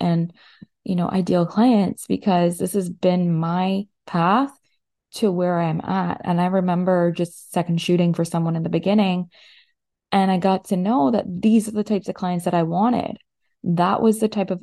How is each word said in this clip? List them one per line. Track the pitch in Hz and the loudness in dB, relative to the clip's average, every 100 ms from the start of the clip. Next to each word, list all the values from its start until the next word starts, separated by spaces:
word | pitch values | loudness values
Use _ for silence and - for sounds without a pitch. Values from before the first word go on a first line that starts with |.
and, | 175 170 170 - - _ - _ | 0 0 -2 -8 -20 _ -20 _
you | - 175 | -4 -2
know, | - | 0
ideal | 190 175 180 170 | -2 0 0 2
clients, | 214 254 214 175 - - | 4 4 4 2 -2 -6
because | 190 202 180 175 175 | -2 2 2 2 0
this | 185 | -4
has | 202 180 | -2 -4
been | - 180 180 175 160 | -2 0 2 2 0
my | 165 180 190 196 208 _ | 0 -2 -2 -2 -6 _
path | - 175 175 226 277 - _ _ _ _ _ | -6 0 2 2 0 -8 _ _ _ _ _
to | - 208 | -2 -2
where | 180 180 175 | 0 0 0
I'm | 165 160 | 0 -2
at. | - 190 175 - | -4 -2 -2 -4
And | - 175 | -2 0
I | 180 | 0
remember | 190 180 175 185 180 170 | 0 0 0 2 2 2
just | 170 175 - - | 0 -6 -8 -6
second | 180 170 170 | -4 -2 -2
shooting | - 175 175 | 0 2 2
for | 170 | 0
someone | 170 170 165 165 | -2 -2 -2 -4
in | |
the | 165 | -2
beginning, | 170 190 214 190 180 175 _ - - _ _ _ _ _ | -2 0 2 2 -2 -6 _ -20 -20 _ _ _ _ _
and | 196 190 | 0 2
I | 185 | 2
got | 190 190 | 2 0
to | - 185 | -2 -2
know | 196 269 269 | 0 2 2
that | 220 190 | 0 -2
these | 180 220 226 214 | -2 2 2 2
are | |
the | 214 | -4
types | 208 202 185 | -2 -2 -4
of | - | -6
clients | 180 175 175 | -4 -2 0
that | |
I | 175 | 0
wanted. | 165 170 233 240 - - _ _ _ _ | 0 0 0 0 -4 -10 _ _ _ _
That | 180 175 180 - | -2 0 2 2
was | 226 214 | 2 2
the | 214 | -2
type | 208 190 | -2 -4
of | 180 | -6